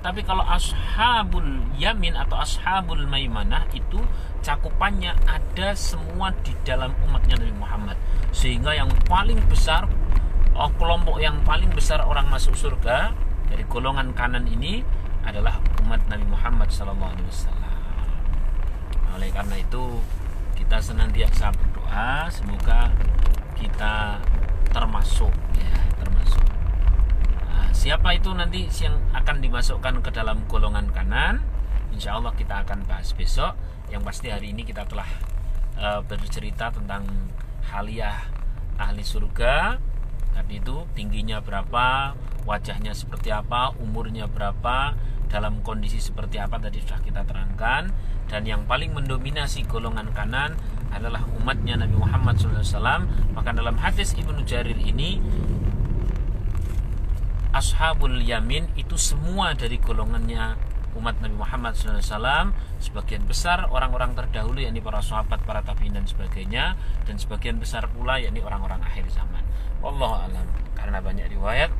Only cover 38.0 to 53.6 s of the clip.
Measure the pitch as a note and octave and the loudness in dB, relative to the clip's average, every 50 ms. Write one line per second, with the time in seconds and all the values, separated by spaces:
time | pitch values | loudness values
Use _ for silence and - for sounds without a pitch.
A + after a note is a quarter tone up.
38 | A2 G#2 G#2 - - - - - - - - - - - - - A#2 A2+ G#2 G#2 | -4 -4 -4 -6 -6 -6 -6 -4 -4 -4 -6 -6 -6 -6 -6 -4 -2 -4 -4 -4
39 | G#2 - - - - - - - A#2 B2 C#3 D3+ F3 G#3 A#3+ - - - - - | -4 -4 -2 -2 -2 -2 0 0 0 2 2 2 0 -2 -2 -4 -4 -4 -4 -4
40 | - - - - - - - - - - G#2 G2+ G2 B2+ B2+ - C3 C3 - A#2+ | -6 -6 -4 -2 -2 0 0 0 0 -2 -4 -4 -4 -4 -4 -6 -6 -8 -8 -6
41 | G#2 G#2 G#2+ G#2+ G#2 G#2+ G#2+ G#2+ G#2 - G2 G2 G2 - - A#2+ B2 B2+ C3 C3+ | -4 -4 -2 -2 -2 -4 -4 -6 -6 -6 -6 -6 -6 -4 -2 0 0 0 0 -2
42 | C#3 C3+ C3+ - - - - - B2 A2+ G#2 G2+ - G#2+ G2+ G2 G#2 G#2+ G#2 - | -4 -6 -8 -8 -8 -8 -8 -6 -4 -4 -4 -4 -4 -6 -6 -6 -6 -6 -6 -6
43 | - - - - - A2 G#2+ G#2+ G#2+ - A#2+ B2 B2+ C3+ - - A#2 G#2+ G#2+ A2+ | -8 -8 -6 -6 -4 -2 -2 -4 -4 -4 -2 -2 -2 -2 -4 -6 -6 -6 -4 -4
44 | A2+ A2 A2 A2 G#2+ G#2 - - G#2 G2+ G#2+ - - A#2+ B2 C3 C3+ C#3+ C#3+ - | -4 -6 -6 -6 -6 -6 -4 -4 -4 -4 -4 -4 -2 -2 -2 0 -2 -2 -2 -2
45 | - - - - - - A2+ G#2 G2+ G#2+ G#2+ G#2+ - A#2 A2 G#2+ G#2 - - - | -4 -4 -2 -2 -2 -2 -2 -2 -2 -2 -2 -4 -4 -4 -4 -4 -2 -2 -2 -2
46 | - - - - G2+ G2 G2+ G#2+ G2+ G2+ A#2 A2+ G#2+ G#2 G2+ - - - G#2 - | -2 -4 -4 -6 -6 -6 -6 -6 -4 -4 -4 -4 -4 -6 -6 -4 -4 -4 -4 -4
47 | - - - - G2+ - - - - - - - E3+ - C3 D3 E3 F#3 G3 - | -4 -2 -2 -2 -4 -4 -4 -4 -4 -4 -4 -2 -2 -2 -2 -2 -2 -2 -4 -4
48 | - - - - - - - G#2 G#2 A2 A2 G#2 G#2 - B2 - E3 D#3+ D3+ D3 | -2 -4 -4 -4 -4 -4 -6 -4 -4 -2 -2 -2 -2 -2 -2 -2 -2 -4 -4 -4
49 | C3+ C3+ C3 B2 - - - D3+ C#3+ C3+ - C3+ B2 - A#2+ A2+ A2+ A2+ A2 A2 | -4 -2 -2 -4 -4 -4 -4 -4 -4 -4 -2 -4 -4 -4 -4 -4 -4 -4 -6 -4
50 | G#2+ G#2+ - G#2+ G#2 G#2+ A#2 C3 C#3+ D3+ D#3+ - - - - - - - - - | -4 -4 -4 -4 -4 -4 -2 -2 -4 -4 -4 -6 -6 -4 -6 -4 -4 -4 -6 -4
51 | - A#2+ A#2 - B2 - - - - - C3+ - - B2 A#2+ A#2 - - - - | -4 -4 -4 -4 -4 -4 -2 -2 -2 -2 -2 -2 -2 -2 -2 -2 0 0 2 2
52 | - - - - A#2 A2 A2 - - - G#2 G2+ - - - G#2 G#2+ B2 C#3 E3 | 2 2 2 2 2 2 2 2 2 2 0 0 0 0 0 0 0 0 0 0
53 | F#3 - - - - - - - - A#2+ A#2 A#2 | 0 0 0 2 2 2 0 0 -2 -2 0 0